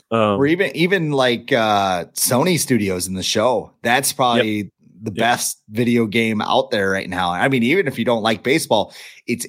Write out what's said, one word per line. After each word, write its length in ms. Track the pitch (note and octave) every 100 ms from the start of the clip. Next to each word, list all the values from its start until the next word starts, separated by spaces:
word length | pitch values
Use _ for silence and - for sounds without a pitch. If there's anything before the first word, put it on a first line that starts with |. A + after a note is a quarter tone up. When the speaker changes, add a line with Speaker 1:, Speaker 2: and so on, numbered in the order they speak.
| -
Speaker 1:
Um, 300 | A2+ G#2+ G2+
Speaker 2:
Or 80 | C#3+
even, 260 | E3+ F#3+
even, 380 | C#3+ F3 F#3+ D#3
like, 400 | C#3 B2+ A#2 -
uh, 540 | C3 A2 G#2 G2 F2+ E2+
Sony 440 | - - B2 D3+ D#3+
Studios 500 | - B2 G2+ F2+ F2+
in 80 | F#2
the 80 |
show. 500 | E2+ G#2+ A#2 A2+ D#2+ _
That's 300 | A#2 B2 C3+
probably 420 | - B2 A#2 A2 G#2+
Speaker 1:
Yep. 120 | G2+ _ _ F#2
Speaker 2:
the 100 | A2
Speaker 1:
Yep. 60 | F2+
Speaker 2:
best 440 | A2+ A#2+ - - -
video 360 | G#2+ A#2+ A#2+ A2+
game 340 | A2+ A2+ G#2+
out 300 | - B2 -
there 180 | A2 F#2+
right 200 | F#2+ -
now. 200 | F2+ F2+
I 200 | F2 B2+
mean, 120 | C3
even 260 | A#2 F3 D#3+
if 120 | A#2+
you 60 | A#2
don't 180 | A#2
like 180 | G#2+ A2
baseball, 520 | A#2+ D#3 - A2+ F#2+ - - - -
it's 180 | A#2+